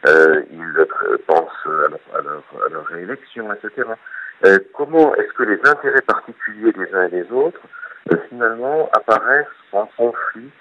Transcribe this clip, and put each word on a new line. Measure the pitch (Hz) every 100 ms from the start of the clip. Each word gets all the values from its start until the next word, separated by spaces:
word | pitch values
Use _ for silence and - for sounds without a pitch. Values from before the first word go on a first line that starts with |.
| 71
euh, | 80 80 78 73
ils, | 82 82 80
euh, | 80 - - 60 -
pensent | 80 80 -
à | - 78 76
leur, | - _
à | 78
leur, | 73 73 _ - -
à |
leur | 80 76
réélection, | 85 92 139 - 120 107
et | 101
cetera. | 107 - 117 113 - - - -
Euh, | 196 196 196
comment | - 143 160 151
est-ce | 104 104
que | -
les | 113 98
intérêts | 139 147 139 131
particuliers | - 104 - - - 107 113
des | 95 87
uns | 95 90
et | 90
des | 87
autres, | 123 156 - - - - - -
euh, | 85 -
finalement, | 120 117 113 127 156 -
apparaissent | 160 139 110 117 139 147 - _
en | 101 107 -
conflit | 117 - - 110 131 _